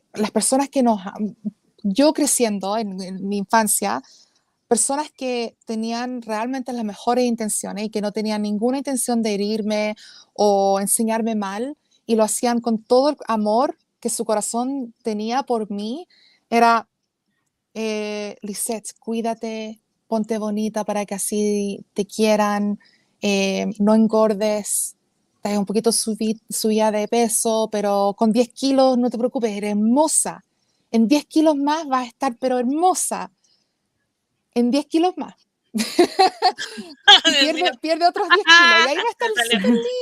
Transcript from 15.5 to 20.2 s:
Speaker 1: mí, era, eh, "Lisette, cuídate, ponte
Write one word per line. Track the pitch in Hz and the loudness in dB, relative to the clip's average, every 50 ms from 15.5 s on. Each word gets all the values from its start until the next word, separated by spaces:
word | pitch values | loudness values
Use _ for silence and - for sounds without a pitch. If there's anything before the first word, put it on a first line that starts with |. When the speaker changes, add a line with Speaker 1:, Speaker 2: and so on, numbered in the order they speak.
| 240 220 214 196 | -4 -4 -4 -6
Speaker 1:
mí, | 202 202 208 220 247 330 359 - _ _ _ _ _ _ _ _ | -6 -8 -6 -8 -8 -10 -12 -16 _ _ _ _ _ _ _ _
era, | 233 233 240 233 233 226 - - _ _ _ _ _ _ _ _ _ _ _ _ _ _ _ _ _ | 2 4 4 4 4 2 0 -6 _ _ _ _ _ _ _ _ _ _ _ _ _ _ _ _ _
eh, | 214 220 220 214 214 208 208 208 208 208 208 - - - | -8 -6 -4 -4 -4 -6 -6 -6 -8 -8 -10 -12 -12 -12
"Lisette, | 202 202 - - - 226 214 214 - - _ | -12 -10 -8 -6 -6 -6 -8 -8 -14 -18 _
cuídate, | _ 226 226 226 226 226 226 226 - 226 220 220 220 220 220 - _ _ _ _ _ _ | _ -6 -6 -4 -4 -4 -4 -6 -8 -8 -8 -8 -10 -12 -14 -16 _ _ _ _ _ _
ponte | 226 220 | -2 -2